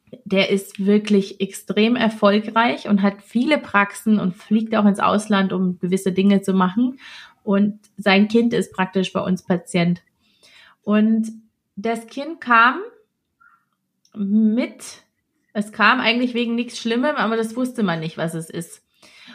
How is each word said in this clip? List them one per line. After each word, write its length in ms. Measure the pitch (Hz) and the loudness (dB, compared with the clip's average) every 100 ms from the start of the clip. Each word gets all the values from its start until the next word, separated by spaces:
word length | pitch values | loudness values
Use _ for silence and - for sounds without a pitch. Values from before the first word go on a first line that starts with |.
| _ - | _ -16
der 260 | - 190 190 | -4 0 0
ist 340 | 196 196 - | -2 -4 -4
wirklich 560 | 196 208 208 202 196 - | 2 2 4 0 0 -6
extrem 560 | 190 - - 196 220 247 | -10 -10 -6 0 2 2
erfolgreich 920 | 226 220 202 208 214 226 240 - - | 0 2 2 2 0 0 0 -2 0
und 140 | 202 | 2
hat 200 | 202 - | 2 -2
viele 360 | - 226 269 294 | -6 -2 0 0
Praxen 600 | - 202 202 - 220 208 | 0 0 0 -2 0 0
und 180 | 185 175 | 0 -6
fliegt 380 | - 214 226 | -2 -2 0
auch 100 | 214 | 2
ins 160 | 208 196 | 2 2
Ausland, 520 | - 202 214 196 190 | 2 0 0 0 0
um 260 | 190 185 180 | 0 -2 -2
gewisse 340 | 175 190 190 | -2 -2 -2
Dinge 300 | 185 196 196 | 2 2 2
zu 100 | 196 | 2
machen. 460 | 190 185 202 254 - - - - _ | 0 2 0 -4 -4 -18 -20 -20 _
Und 360 | - 196 208 202 _ - | -2 0 0 -4 _ -4
sein 320 | 202 196 208 | 2 4 4
Kind 240 | 233 233 | 2 2
ist 200 | 170 190 | -2 -4
praktisch 400 | - 185 190 185 | -4 -2 -2 -2
bei 80 | - | -4
uns 220 | - 185 | -2 -4
Patient. 580 | - 175 - 180 170 175 _ _ _ _ _ _ - _ | -2 -4 -2 0 0 -2 _ _ _ _ _ _ -20 _
Und 460 | - 214 214 220 220 - _ _ _ - | -2 2 2 2 -2 -8 _ _ _ -8
das 300 | 226 226 - | -6 -6 -8
Kind 340 | - 285 330 | -12 -12 -8
kam 400 | 247 233 240 285 453 _ _ _ _ _ _ _ _ _ _ _ _ | 2 4 4 2 -8 _ _ _ _ _ _ _ _ _ _ _ _
mit, 880 | 208 196 214 220 226 294 - - - _ _ _ _ _ | -8 0 2 2 2 -4 -8 -20 -20 _ _ _ _ _
es 200 | 220 208 | -8 -8
kam 280 | - 214 254 | 0 2 2
eigentlich 340 | 220 240 247 | 0 0 -2
wegen 200 | 240 233 | -2 -4
nichts 240 | 233 240 - | -4 -6 -6
Schlimmem, 380 | 226 233 294 285 | -4 -2 -2 -2
aber 200 | 208 226 | -2 -2
das 200 | 220 247 | -4 -4
wusste 260 | 254 247 | -6 -2
man 180 | 202 165 | -2 -2
nicht, 180 | 160 - | -6 -6
was 160 | 165 | -6
es 160 | 165 165 | -6 -10
ist. 340 | 170 165 - _ _ - - - | -10 -12 -16 _ _ -20 -20 -20